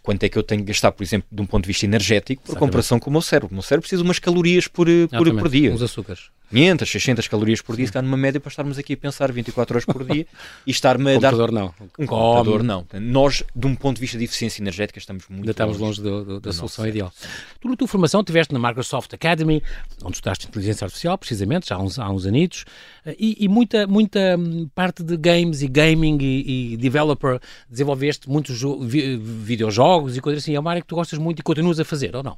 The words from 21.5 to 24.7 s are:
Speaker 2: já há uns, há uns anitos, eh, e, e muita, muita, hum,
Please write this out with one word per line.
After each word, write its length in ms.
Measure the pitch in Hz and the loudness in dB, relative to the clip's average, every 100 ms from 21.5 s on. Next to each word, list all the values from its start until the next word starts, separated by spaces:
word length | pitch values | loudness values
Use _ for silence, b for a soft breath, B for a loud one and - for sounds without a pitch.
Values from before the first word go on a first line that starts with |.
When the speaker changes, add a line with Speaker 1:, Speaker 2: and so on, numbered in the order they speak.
| 170 - | -2 -2
Speaker 2:
já 60 | |
há 60 | 92 | -4
uns, 160 | 95 120 | -4 -4
há 120 | 101 | -4
uns 160 | 98 | -2
anitos, 400 | 95 120 180 - - B B B | 2 2 2 -2 -18 B B B
eh, 100 | 156 - | -16 -4
e, 280 | 220 214 | -2 0
e 20 | 202 | 2
muita, 400 | 214 240 220 202 | 4 4 2 2
muita, 480 | 202 214 202 190 175 | 2 4 2 2 2
hum, 320 | 170 165 160 | -2 -4 -6